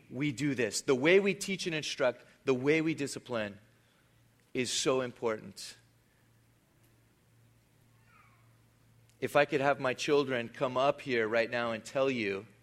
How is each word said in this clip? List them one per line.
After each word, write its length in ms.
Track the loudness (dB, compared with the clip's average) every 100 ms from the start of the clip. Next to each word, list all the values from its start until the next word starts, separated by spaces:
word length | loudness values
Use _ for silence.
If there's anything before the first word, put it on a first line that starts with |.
| -14
we 220 | -6 -4
do 220 | -2 -2
this, 260 | 0 -2 -2
the 140 | 0
way 260 | 2 6 6
we 140 | 4
teach 320 | -2 -4 -6 -4
and 80 |
instruct, 500 | -6 -6 -2 -2 -2 -12 _
the 100 | 0
way 260 | 2 4 2
we 140 | 2
discipline 640 | -2 -6 -8 -6 -6 -6 -10 _ _ _ _ _ _ _ _ _
is 160 | -4 -2
so 320 | 0 0 0
important. 720 | 0 -4 -4 -4 -8 -16 -16 -18 _ _ _ _ _ _ _ _ _ _ _ _ _ _ _ _ _ _ _ _ _ _ _ _ _ _ _ _ _ _ _ _ _ -8
If 160 | 2 4
I 80 |
could 160 | 4 4
have 200 | 2 2
my 140 | -2
children 540 | -2 2 2 2 -2 -4
come 280 | -4 -2 2
up 240 | 2 0
here 280 | 0 0 2
right 220 | 0 0
now 220 | -2 -4
and 120 | -6
tell 260 | -4 0 0
you, 360 | 0 -2 -4 -10 -20